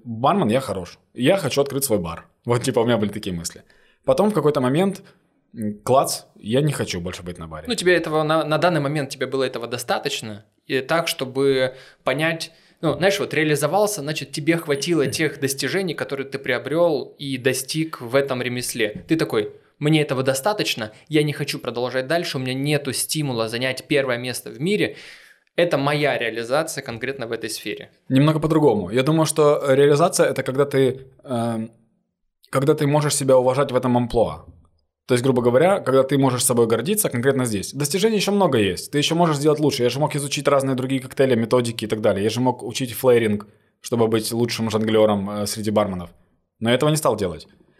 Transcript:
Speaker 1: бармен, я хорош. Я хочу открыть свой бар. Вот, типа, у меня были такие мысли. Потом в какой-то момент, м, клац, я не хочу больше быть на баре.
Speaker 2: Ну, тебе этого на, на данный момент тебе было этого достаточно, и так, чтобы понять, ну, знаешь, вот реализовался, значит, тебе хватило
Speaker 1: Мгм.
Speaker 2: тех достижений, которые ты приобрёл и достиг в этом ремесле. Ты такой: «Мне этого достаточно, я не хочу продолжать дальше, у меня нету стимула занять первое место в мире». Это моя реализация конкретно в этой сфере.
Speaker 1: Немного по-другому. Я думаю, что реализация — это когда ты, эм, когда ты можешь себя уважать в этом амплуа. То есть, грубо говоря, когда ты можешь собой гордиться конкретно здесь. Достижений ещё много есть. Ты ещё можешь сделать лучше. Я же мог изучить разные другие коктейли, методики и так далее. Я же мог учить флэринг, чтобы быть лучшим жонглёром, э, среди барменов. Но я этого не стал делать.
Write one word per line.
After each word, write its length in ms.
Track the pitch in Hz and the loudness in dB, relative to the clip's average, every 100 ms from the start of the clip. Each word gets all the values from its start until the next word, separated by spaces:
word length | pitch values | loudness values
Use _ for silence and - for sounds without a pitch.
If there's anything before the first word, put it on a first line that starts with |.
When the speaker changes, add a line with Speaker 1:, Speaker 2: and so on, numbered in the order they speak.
Speaker 1:
бармен, 440 | 120 113 139 208 117 | -12 -2 0 2 2
я 100 | 131 | 0
хорош. 380 | 117 92 85 - _ | -2 -6 -10 -16 _
Я 220 | - 135 196 | -2 2 2
хочу 240 | 143 139 | 0 0
открыть 220 | - 135 | -2 -2
свой 140 | 127 104 | 0 0
бар. 280 | 82 82 - _ | -2 -10 -16 _
Вот, 180 | 113 120 | -2 -2
типа, 180 | 127 117 | 0 2
у 40 | |
меня 120 | 117 113 | 2 2
были 120 | 104 | 0
такие 240 | 104 98 | -4 -6
мысли. 280 | 85 82 - - _ _ _ | -6 -8 -14 -20 _ _ _
Потом 260 | - 131 214 | 0 2 2
в 40 | |
какой-то 260 | 208 143 147 | 2 2 2
момент, 420 | 127 151 196 - - _ _ _ _ | 2 2 0 -2 -14 _ _ _ _
м, 260 | 117 104 104 | -10 -8 -4
клац, 380 | - 135 170 - - _ | 2 2 2 -4 -12 _
я 240 | 104 127 | -2 0
не 100 | 147 | 0
хочу 280 | 139 104 92 | -2 -4 -6
больше 220 | 90 - | -8 -10
быть 160 | 87 85 | -12 -14
на 80 | 80 | -14
баре. 180 | 78 247 | -12 -8
Speaker 2:
Ну, 60 | |
тебе 200 | 233 180 170 | -2 2 2
этого 260 | 165 156 | 2 0
на, 200 | 151 160 | 2 0
на 140 | 151 156 | 2 2
данный 220 | 175 156 | 2 2
момент 300 | 139 156 135 | 0 -2 -6
тебе 160 | 131 127 | -6 -4
было 180 | 135 | -2
этого 220 | 123 120 113 | -2 -4 -8
достаточно, 800 | 120 - 202 - - 110 101 _ _ - | -6 -4 -4 -4 -8 -10 -14 _ _ -6
и 120 | 135 | -4
так, 280 | 131 165 165 | 0 -2 -2
чтобы 640 | - 127 131 139 131 127 - - _ | -6 -6 0 2 2 0 -4 -20 _
понять, 460 | 127 135 160 165 - _ _ _ | -4 -2 -2 -4 -10 _ _ _
ну, 120 | 160 | -4
знаешь, 260 | 131 190 202 | 0 0 0
вот 140 | 123 | -2
реализовался, 680 | 147 156 143 143 196 208 160 | 0 0 0 0 0 0 -2
значит, 320 | 143 151 139 | -6 -6 -8
тебе 240 | 165 151 165 | -6 -2 0
хватило 460 | 156 139 175 160 | 0 -2 0 0
Speaker 1:
Мгм. 80 | 135 | 0
Speaker 2:
тех 300 | - 147 - | 0 -4 -2
достижений, 540 | 135 135 131 180 180 | -4 -4 -4 -2 -4
которые 320 | - 123 139 131 | -4 -6 -6 -8
ты 120 | 135 | -6
приобрёл 760 | - 120 123 165 175 135 - - | -4 -4 -2 2 2 0 -6 -10
и 180 | 139 127 | -8 -2
достиг 640 | 127 127 - 156 160 - | 0 0 -4 -4 -4 -6
в 140 | 117 | 0
этом 280 | 139 139 123 | 2 2 -2
ремесле. 640 | 123 123 - 123 104 92 - | -4 -4 -4 -2 -2 -2 -2
Ты 80 | 160 | 0
такой: 360 | 156 113 104 - _ - | 0 -2 -2 -8 _ -2
«Мне 220 | 151 156 | 2 2
этого 200 | 147 131 | 2 0
достаточно, 680 | 131 - 208 208 - 127 107 - - | 0 0 0 0 -2 -4 -8 -12 -2
я 140 | 151 | 0
не 100 | 151 | 0
хочу 260 | 139 143 151 | -2 -6 -8
продолжать 480 | 127 120 123 131 131 | -6 -4 -4 -4 -2
дальше, 320 | 170 175 139 | -2 -4 -6
у 20 | |
меня 140 | 127 | -4
нету 380 | 131 143 147 143 | -2 0 -2 -2
стимула 560 | - - 156 143 117 110 | -6 -4 -4 -2 -2 -2
занять 360 | 117 131 131 - | -2 -4 -4 0
первое 300 | 143 131 120 | 0 0 -2
место 320 | 123 120 123 | -4 -8 -10
в 100 | 117 | -6
мире». 360 | 175 202 120 - - - - _ _ - | -2 0 -2 -6 -20 -20 -20 _ _ -2
Это 200 | 170 143 | 0 0
моя 380 | 143 147 143 120 | 0 0 0 0
реализация 640 | 117 113 113 143 160 139 | -4 -4 -2 -2 -2 -8
конкретно 440 | - 117 127 135 117 | -10 -8 -6 -6 -6
в 60 | |
этой 180 | 113 113 | -6 -6
сфере. 400 | - 107 101 - _ - | -8 -8 -10 -12 _ 0
Speaker 1:
Немного 300 | 131 151 156 | 4 4 2
по-другому. 500 | 156 160 147 101 90 | 2 4 4 2 0
Я 120 | 123 | 0
думаю, 240 | 131 160 151 | 2 2 2
что 340 | 156 147 147 143 | 4 4 4 2
реализация — 580 | 135 147 143 175 - 139 | 4 6 4 4 4 2
это 120 | 135 | 0
когда 220 | 131 131 | -2 0
ты, 360 | 143 135 131 131 - _ | 2 2 2 0 -10 _
эм, 460 | 143 120 117 113 110 _ _ _ _ _ _ _ _ | -6 -4 -2 -4 -8 _ _ _ _ _ _ _ _
когда 220 | 135 143 | -2 2
ты 120 | 147 143 | 2 2
можешь 280 | 147 147 | 2 0
себя 220 | - 135 131 | 0 4 4
уважать 360 | 127 131 131 | 4 2 0
в 40 | 123 | 0
этом 200 | 127 120 | 2 2
амплуа. 480 | 120 120 92 78 - - _ _ _ _ - | 2 2 0 -2 -16 -20 _ _ _ _ 0
То 80 | |
есть, 100 | 120 | 2
грубо 180 | 131 123 | 2 2
говоря, 380 | 120 127 180 196 | 4 6 4 2
когда 220 | 127 135 | 2 2
ты 160 | 131 139 | 4 2
можешь 260 | 135 123 | 2 2
собой 220 | - 120 113 | 0 2 2
гордиться 420 | 113 147 214 170 | 2 0 -2 -2
конкретно 340 | 120 139 135 | 0 0 0
здесь. 300 | 123 98 - | 0 -4 -6
Достижений 420 | 139 143 190 220 208 | -6 -4 0 0 0
ещё 160 | 185 | 0
много 260 | 202 175 120 | 2 2 2
есть. 340 | 98 87 - | 2 -2 -4
Ты 60 | 143 | -2
ещё 160 | 143 165 | 0 2
можешь 200 | 170 143 | 2 2
сделать 240 | 151 151 | 2 2
лучше. 220 | 147 120 | 2 2
Я 80 | 120 | 0
же 80 | 131 | 0
мог 160 | 147 147 | -2 -2
изучить 300 | 143 151 139 | -4 -2 2
разные 280 | 139 135 127 | 2 2 -2
другие 240 | 123 135 | -2 -4
коктейли, 320 | 131 - 131 | -2 0 2
методики 500 | 113 117 127 117 117 | 2 2 2 0 -4
и 40 | 107 | -4
так 120 | 110 | 0
далее. 220 | 110 98 | 0 2
Я 60 | 107 | 0
же 100 | 113 | 0
мог 220 | 127 127 | -2 -2
учить 300 | 117 120 123 | -6 -6 -6
флэринг, 540 | 104 131 120 110 104 - _ _ _ | 0 4 4 4 -2 -6 _ _ _
чтобы 260 | - 117 110 | -4 0 2
быть 260 | 113 107 | 2 0
лучшим 380 | 117 120 - 113 | -2 -2 -2 -2
жонглёром, 580 | 107 110 110 107 101 98 | 0 2 4 4 4 -2
э, 160 | 104 104 | -6 -6
среди 240 | 110 107 | -4 0
барменов. 400 | 104 95 90 85 - _ _ _ - | 0 0 -4 -10 -18 _ _ _ -2
Но 100 | 113 | 0
я 60 | 127 | 2
этого 140 | 151 | 2
не 60 | 156 | 2
стал 200 | 143 104 | 2 0
делать. 320 | 90 80 - _ _ | -2 -6 -14 _ _